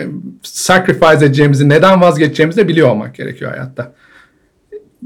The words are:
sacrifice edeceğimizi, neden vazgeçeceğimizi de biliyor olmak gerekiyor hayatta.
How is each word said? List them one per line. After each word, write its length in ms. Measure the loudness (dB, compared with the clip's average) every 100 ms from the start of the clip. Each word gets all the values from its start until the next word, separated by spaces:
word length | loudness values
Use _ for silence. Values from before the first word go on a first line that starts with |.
| -6 -12 -16 -18
sacrifice 840 | -18 -10 0 0 0 0 2 4 2
edeceğimizi, 440 | 2 2 2 2
neden 320 | 4 4 4
vazgeçeceğimizi 600 | 2 2 -2 0 -2 0
de 60 | 0
biliyor 220 | 2 2
olmak 260 | 0 -6 -14
gerekiyor 360 | -14 -12 -12
hayatta. 420 | -12 -14 -12 -16 _ _ _ _ _ _ _ _ -20 _ _